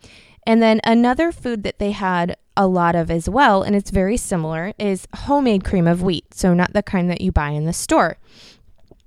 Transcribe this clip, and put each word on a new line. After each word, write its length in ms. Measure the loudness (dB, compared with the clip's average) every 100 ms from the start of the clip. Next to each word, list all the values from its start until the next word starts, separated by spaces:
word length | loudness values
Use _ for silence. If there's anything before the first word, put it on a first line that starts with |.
| -20 -20 _ _
And 160 | 0 4
then 200 | 4 2
another 480 | 2 2 2 2 -2
food 320 | -4 -6 -6
that 140 | -6 -4
they 120 | -4
had 460 | -2 -2 0 -2 -6 _ 0
a 100 | 2
lot 300 | 2 2 2
of 140 | 0
as 180 | -2 -2
well, 340 | 2 4 2
and 140 | 2 -2
it's 140 | 0
very 260 | -2 0 -2
similar, 560 | -4 -4 -4 -6 -6 -6
is 280 | -4 -4 -8
homemade 480 | -10 -2 0 2 0
cream 240 | 0 0 2
of 160 | 2
wheat. 300 | 0 -2 -6
So 220 | -2 2
not 180 | 2 2
the 100 | -2
kind 280 | -2 -2 -2
that 100 | -2
you 100 | -2
buy 200 | -2 -2
in 160 | -4 -4
the 60 |
store. 440 | -4 0 2 2 -2 -16 -20 -20 -20 _ -20 -20 -20